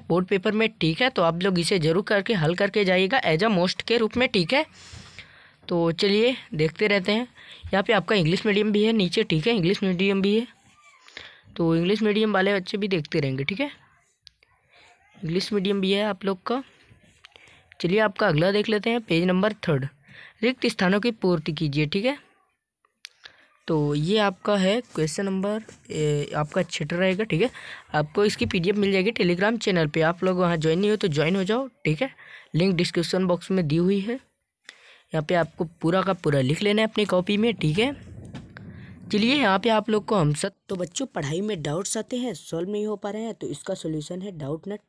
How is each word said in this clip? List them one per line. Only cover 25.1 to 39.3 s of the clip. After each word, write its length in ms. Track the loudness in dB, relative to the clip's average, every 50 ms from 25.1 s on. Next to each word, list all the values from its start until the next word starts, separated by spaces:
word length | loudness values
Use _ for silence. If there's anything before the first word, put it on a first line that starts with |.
| -2 -4 -4
नंबर, 380 | -2 -2 -2 -2 -2 -4 -4 -6 -10 -20 -20 _ -10
ए, 400 | -6 -2 0 0 0 0 -2 -4 -4
आपका 280 | -4 -4 -2 -2 -4 -4
छठा 320 | -2 -4 -6 -6 -4 -2
रहेगा, 280 | 0 0 0 0 0 -2
ठीक 180 | -2 0 0
है। 80 | 0 0 -2 -6 -18 -18 -18 -18 -12 -4 -2
आपको 320 | -2 -2 0 0 2 2
इसकी 200 | 2 2 0 -4
पीडीएफ़ 300 | -2 -2 0 0 0 0
मिल 160 | 2 2 2
जाएगी 200 | 2 2 2 2
Telegram 460 | 0 2 2 2 2 2 2 0 0 0
चैनल 300 | 0 0 2 2 2 2
पे, 140 | 2 2
आप 220 | 2 2 2 0 0
लोग 140 | 0 2 2
वहाँ 200 | 2 2 2 2
ज्वाइन 220 | 2 2 2 2
नहीं 100 | 2 2
हो 60 | 0
तो 120 | 0 0 0
ज्वाइन 280 | 0 2 0 2 2
हो 80 | 0 0
जाओ, 240 | 0 -2 -2 -2 -6
ठीक 340 | -10 _ -4 -2 -2 -2
है। 100 | -2 -6 -6 -12 -20 -20 -20 -20 -14 _ -2
लिंक 200 | 0 2 2 2
डिस्क्रिप्शन 500 | 0 0 -2 0 -2 -2 0 0 0 2
बॉक्स 260 | 2 0 -2 -2 -2
में 160 | -2 0 0 2
दी 80 | 2
हुई 240 | 2 2 2 2 0
है। 160 | 0 -4 -6 -8 -10 _ _ _ _ _ _ _ _ -20 -20 _ -20 -20 -20 -20 _ _ -4
यहाँ 100 | -4 -2
पे 120 | 0 2
आपको 280 | 0 0 0 -2 -6 -6
पूरा 380 | -6 -6 -4 -2 0 2 2
का 120 | 2 0 -2
पूरा 280 | -2 0 0 2 2
लिख 200 | 2 2 0 0
लेना 200 | 2 2 2 2
है 60 | 2 0
अपनी 180 | 2 0 0
कॉपी 320 | 2 2 0 2 2 0 2
में, 160 | 2 0 0
ठीक 260 | 0 0 0 2 2
है। 320 | 0 0 -2 -6 -12 -18 -18 -16 -16 -16 -16 -16 -16 -16 -18 -18 -18 -16 -16 -18 -18 -18 -20 -18 -10 -2 0
चलिए 220 | 0 2 2